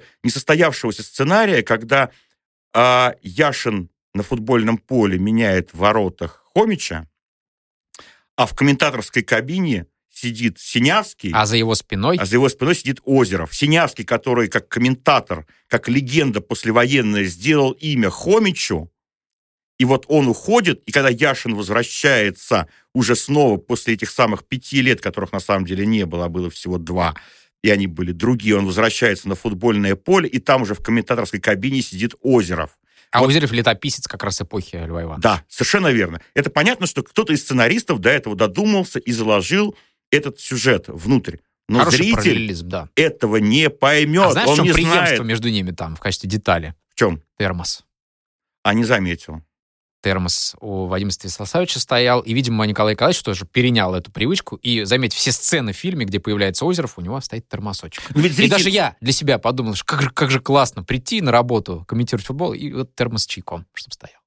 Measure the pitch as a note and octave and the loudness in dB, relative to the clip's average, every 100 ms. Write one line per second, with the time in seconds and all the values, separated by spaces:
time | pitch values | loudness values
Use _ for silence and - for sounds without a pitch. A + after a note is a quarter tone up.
0 | - _ B2+ C3+ - D#3 E3 B2+ A#2 G#2 | 0 _ -4 -2 0 4 4 2 -4 -4
1 | - - C#3 G3+ G#3+ D3 G#2+ A2+ A#2 C#3 | -8 -2 2 4 4 2 0 -2 0 0
2 | B2+ _ _ _ _ _ _ A2+ B2 B2 | 0 _ _ _ _ _ _ 2 4 6
3 | B2 - F#2+ F#2+ D3 B2+ A#2+ G#2 F2 _ | 4 0 -10 0 0 0 -2 -4 -6 _
4 | _ G2+ G2+ A#2+ A2 A#2+ A2 A#2 - B2+ | _ -6 -4 -4 2 2 2 -2 0 2
5 | G2+ F#2 G2+ A2+ G#2+ F#2 - D#2+ G2+ A2 | 2 2 0 2 2 0 -2 0 2 2
6 | F#2+ - D#2+ - _ F#3 A3+ F3+ - D#2+ | 0 -4 -12 -12 _ 2 2 0 -4 -10
7 | D#2+ _ _ _ _ _ _ _ _ - | -12 _ _ _ _ _ _ _ _ -20
8 | - _ _ - A2+ - C#3 C3+ D3+ B2+ | -20 _ _ -2 -2 2 2 4 0 -2
9 | - B2 - A2+ C3 F#3 E3+ G2+ E2 _ | -4 -4 0 -2 -2 -2 -2 -2 -6 _
10 | _ - A#2+ A2+ A#2 F#2 - A#2+ C3+ G#3 | _ -10 -8 -4 -4 -4 -4 0 2 2
11 | G#3 - - G#2+ G#2+ A2+ A2+ G#2+ - G2 | -2 -8 -4 0 2 0 0 -2 -2 -4
12 | B2+ F3 F#2+ A#2+ C3+ - C#3 F3 C3 B2+ | 0 0 0 2 2 2 0 0 -2 -6
13 | - C3+ G#2+ F#2 D#2+ - D3 E3 D#3+ - | 0 2 2 0 -4 -2 2 2 2 -4
14 | G#2 B2 C3 A#2+ G#2+ A2 - A#2+ B2 C3 | -4 -2 0 0 0 -2 -4 0 0 2
15 | - C3 - E2 - _ - A#2 - C3 | 2 2 0 -10 -12 _ -6 -4 0 -2
16 | C3 D3+ C#3 G#2 - A2 A2+ A2+ A#2+ C#3 | 0 0 0 -2 -6 -6 0 2 2 2
17 | A2 G#2 G2 E2+ B2 D3+ C3 B2+ D#3 C3 | 0 0 -2 -2 0 2 2 -2 -4 0
18 | G2 - E3+ G#3+ G#3 D3+ - E2+ D#2 _ | -2 -2 0 2 2 -2 -4 -6 -8 _
19 | _ _ _ _ _ _ _ - B2+ C3+ | _ _ _ _ _ _ _ -2 2 2
20 | - D3+ C3 A2 - A#3 F3 B2 - D3 | 4 4 4 0 2 2 2 -2 -2 2
21 | C3+ A#2 D3 C3 A#2+ G#2+ F#2+ G#2+ A#2+ - | 2 2 0 0 -4 -4 -2 -2 -2 0
22 | C#3+ B2 G2+ - - G#2+ E2+ _ _ C3 | 2 4 2 -2 -2 0 -2 _ _ -2
23 | A#2 A#2+ - D3 C#3 G2+ - A#2 - G#2+ | 2 0 2 4 4 2 -2 -4 -2 -4
24 | A2 - A#2 G2+ - C3 - C#3 B2+ A2 | -4 0 0 0 -6 -10 -2 0 2 0
25 | G2+ G#2 F#2+ G2 - G2 F2+ F#2+ G#2 A2 | -2 -6 -6 -6 -2 -2 0 -2 0 0
26 | F2 F2 F2 F2 F2 - F#2 F2+ E2 F2+ | -2 -4 -4 -4 -6 -8 -6 -6 -4 -2
27 | E2+ D#2 - - _ _ A2 G2+ F#2+ E2 | -2 -4 -18 -20 _ _ 2 2 0 -4
28 | F2+ E2+ A#2+ A#2+ G#2+ G2+ G2 F2+ A2+ - | -6 -2 0 0 2 2 2 2 0 2
29 | A#2 G2 G2 F#2+ A#2 F#2+ A#2+ G#2 G2 F#2+ | 0 0 -4 -4 -4 0 0 2 0 -2
30 | - F#3+ D3+ B2 - C3 G#2+ G#3 - A#2 | 2 2 2 -4 2 2 2 -4 -2 -2
31 | - A#2+ G#2 G2+ A2 G2 B2+ C3+ - F#2 | 0 -2 -2 -4 -2 0 0 -2 -4 -4
32 | A2+ - C#3 B2 F2+ E2+ D#2 _ _ _ | -6 -4 2 4 4 -4 -6 _ _ _
33 | - A#2+ C3+ D#3 C#3 A#2 A#2 A2 - - | -2 2 4 4 2 0 0 0 -4 -6
34 | - - G2+ - G2 G#2 - F2 E2 E2+ | -8 -8 -6 -6 -6 -8 -8 -10 -8 -8
35 | E2 D2+ A2+ F2+ - - B2+ G3+ E3+ A#2 | -8 0 0 0 -4 -4 0 2 2 2
36 | F2 E2 _ - C#3+ D3 F#3 B3+ F3+ - | 0 -4 _ -4 0 2 2 0 -4 -6
37 | - - D#3+ D3 - B2+ A#2 A3+ - B2 | -4 -2 0 0 0 2 2 2 0 0
38 | A2 C#3 A2 G2+ G#2+ F#2 G#3+ G3 F3+ B2 | 2 2 0 0 0 2 2 2 0 -6
39 | - A2+ A2 G#2 F2+ F#3+ G#3 - _ _ | -4 -2 2 0 2 0 0 -4 _ _
40 | - D3 C#3+ - - B2+ C3 G#2+ - D#2+ | -2 0 0 -8 -6 0 2 2 -2 -8
41 | F#2 C3 - D2+ _ _ - A#2 - - | 0 0 0 -14 _ _ 0 2 4 4
42 | G3+ A3+ A2 A2+ A2 E2+ E2+ F#2 D#2 - | 2 2 2 2 -2 -6 -8 -10 -4 0
43 | D#3 - A2+ A2 G#2 C3+ D3+ - C3+ D3+ | 0 0 0 2 4 4 2 2 2 4
44 | D3+ E3+ F#3 C3 C#3+ D3+ F3 D#3+ E3 F3 | 2 4 4 4 2 4 4 4 4 2
45 | E3+ B2 A#2 A2+ A#2 G#2+ F2+ E2+ E2 D#2 | 2 0 -2 -2 -2 -2 -4 -6 -10 -6
46 | G2+ - G2 G#2 - E2+ E2 - _ - | -6 -6 -4 -4 0 0 -2 -14 _ 0
47 | G#2+ D#2 _ - G2 F2 E2 - _ _ | 0 0 _ -6 -4 -4 -6 -10 _ _
48 | _ _ _ _ _ _ G#2 G#2+ A2+ A#2 | _ _ _ _ _ _ 0 2 2 0
49 | F#2 F2 - D#2+ - _ _ _ _ _ | 0 -6 -10 -16 -18 _ _ _ _ _
50 | G2 F#2+ F2+ - - - G#2+ F#2+ F#2 F#2+ | -4 -2 -2 -4 -6 -8 -8 -6 -4 -2
51 | G2+ - F#2 - G2+ E3+ F3+ B2+ - B2 | -4 -6 -8 -10 -4 -2 -2 -4 0 2
52 | B2 B2 A#2 A#2+ B2 A2 G#2+ G#2 G#2+ G#2+ | 4 2 0 -2 0 0 0 2 0 2
53 | C#3+ F3+ - F#2+ G2 B2+ B2 A#2 F#2 F2+ | 2 0 -2 -6 -4 0 2 2 0 -4
54 | - - A#2 G3 - - A#2+ A#2 G2 B2+ | -8 -4 -2 -2 -6 -10 -4 -2 0 0
55 | A#2+ - - - - D#3+ A2+ F2+ F#3 E3+ | 0 -2 0 2 2 0 -2 -6 -6 -4
56 | G2+ F#2+ - G#2 G2 F2+ C#3 E3 C3 - | -4 -4 -4 -2 0 0 -2 -2 -4 -8
57 | F2 C3 - A2+ - G2 G#2 G#2 - - | -10 -8 -10 -12 -12 -10 -8 -10 -12 -16
58 | - C#3 E3+ C3+ - G3 F#3 G3 C#3+ - | -4 0 0 2 2 4 2 2 0 -2
59 | A#2+ B2+ C#3+ A#2+ A2+ C3 A2+ F#2+ - C#3+ | -2 0 0 0 0 -2 -4 -4 -4 -2
60 | C3+ - C#3 C3 C3 C#3 B2 - F2 B2+ | -2 0 0 0 2 2 2 -2 -6 -6
61 | - A3 D3 A#2+ B2 A2+ G2 E2+ F2+ A2+ | -2 -2 2 2 2 -2 -2 -10 -6 -4
62 | A#2+ A2+ - C3+ F3+ - D3 C3 B2+ - | -2 -4 -6 -6 -6 -6 -8 -8 -8 -4
63 | A#2 A2 - - - E2+ F2+ - - - | -2 -2 -4 -8 -10 -14 -14 -18 -18 -18
64 | - _ | -20 _